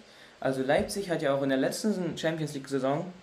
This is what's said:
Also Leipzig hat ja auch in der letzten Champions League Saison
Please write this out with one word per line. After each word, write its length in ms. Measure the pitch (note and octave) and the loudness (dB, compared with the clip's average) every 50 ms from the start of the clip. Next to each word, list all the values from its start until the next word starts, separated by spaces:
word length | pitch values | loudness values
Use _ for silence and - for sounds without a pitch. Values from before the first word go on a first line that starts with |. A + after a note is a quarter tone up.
| - - - - - - - - | -14 -18 -20 -20 -20 -20 -10 -4
Also 240 | - C3+ C3+ C3 B2+ | -2 0 0 0 2
Leipzig 460 | C#3 D3+ G3 G#3 - - G3+ F#3+ F3+ | 4 4 2 2 0 -4 -4 -2 -2
hat 120 | D#3+ D#3 | -2 0
ja 120 | D#3 C3+ C#3 | 2 2 2
auch 100 | C#3 C#3 | 2 2
in 60 | C3+ | 2
der 80 | C3+ | 2
letzten 600 | C3 C#3+ - - - - G#3+ F#3+ F3+ F3 D#3 C3+ | 2 2 0 0 0 0 0 0 0 -2 -4 -4
Champions 360 | - E3 D#3+ E3 D#3+ D#3 D3 D3+ | -2 -2 -2 0 0 -4 -4 -6
League 160 | C3+ C3+ - | -8 -6 -2
Saison 420 | C3+ C3 B2+ C3+ C#3+ E3 F#3 F3+ - - | -2 0 2 2 0 0 -2 -6 -8 -6